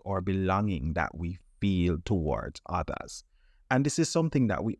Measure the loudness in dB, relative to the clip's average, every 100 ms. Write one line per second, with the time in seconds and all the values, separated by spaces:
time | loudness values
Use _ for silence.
0 | -4 -4 0 0 2 2 2 0 -2 -2
1 | -2 -4 -8 -8 -14 _ 0 4 2 2
2 | 0 0 0 -2 -4 -12 -6 -4 -4 -6
3 | -10 -16 -20 _ _ _ _ 2 2 2
4 | 2 2 2 2 2 2 -2 -2